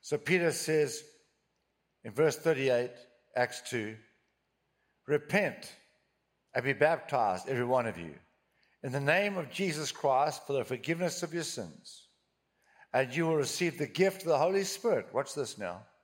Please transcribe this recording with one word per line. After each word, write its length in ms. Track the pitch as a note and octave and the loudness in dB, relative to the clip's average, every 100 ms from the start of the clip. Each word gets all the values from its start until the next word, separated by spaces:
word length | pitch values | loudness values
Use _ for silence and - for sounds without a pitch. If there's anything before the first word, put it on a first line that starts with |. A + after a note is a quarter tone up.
So 160 | - C#3+ | -4 -4
Peter 340 | - F3+ E3+ | 2 2 2
says 500 | C#3+ - D#3 D3 - - _ _ _ _ _ _ _ _ _ | 0 0 2 2 -2 -14 _ _ _ _ _ _ _ _ _
in 80 | A2+ | -12
verse 240 | G#2 D#3 C3+ | 2 2 4
thirty-eight, 580 | E3 C#3+ C3+ B2 B2 - - _ _ | 0 2 4 2 0 -8 -20 _ _
Acts 280 | - B2 - | -2 -2 -2
two, 360 | - B2 G#2+ A2 _ _ _ _ _ _ _ _ _ _ - | -6 -4 -4 -8 _ _ _ _ _ _ _ _ _ _ -2
"Repent 720 | D3 C#3+ G3+ F3+ G#2+ - - _ _ _ _ _ _ _ | -2 2 0 0 -4 -14 -20 _ _ _ _ _ _ _
and 100 | - | -4
be 80 | B2+ | -2
baptized, 760 | C3+ D3 E3 - C#3 G#2+ F#2 - | 4 4 4 0 0 2 0 -2
every 160 | C3 | -2
one 220 | B2 B2+ A#2 | 2 2 0
of 120 | F2 | -4
you, 200 | E2 C#2+ _ _ _ _ _ _ | -10 -14 _ _ _ _ _ _
in 100 | C3+ | -6
the 80 | C3+ | -2
name 360 | C#3 E3+ G#3 G3 | 2 2 2 -2
of 140 | C#3+ | -6
Jesus 420 | - F#3+ D3+ D3 | -2 -2 -2 -6
Christ 540 | - C#3+ C3 D3+ D3 - | -2 2 4 2 -2 -4
for 80 | |
the 100 | C#3 | -4
forgiveness 580 | A2+ B2+ D3 E3 F3 - | -2 -6 -4 -2 -2 -4
of 120 | E3 | -6
your 100 | E3+ | -6
sins, 640 | D3+ - F#2 C#2+ - - _ _ _ _ _ _ _ _ - | -6 -8 -10 -14 -20 -20 _ _ _ _ _ _ _ _ -4
and 200 | B2 C3 | 0 0
you 120 | C3 E3 | 0 2
will 100 | D#3+ | 2
receive 400 | C3+ - F3 C3 | 0 0 -2 0
the 100 | C#3+ | -6
gift 360 | - F#3+ F#3+ | 2 2 2
of 60 | D#3+ | 0
the 100 | D3+ | 4
Holy 260 | D#3+ G3 | 4 2
Spirit." 480 | F#3+ - A#3+ D#3 - | -2 -2 0 0 0
Watch 220 | B2 C#3 | -4 -2
this 240 | - B2 - | -4 -6 -6
now. 280 | F#2+ F2+ A2+ _ | -8 -8 -14 _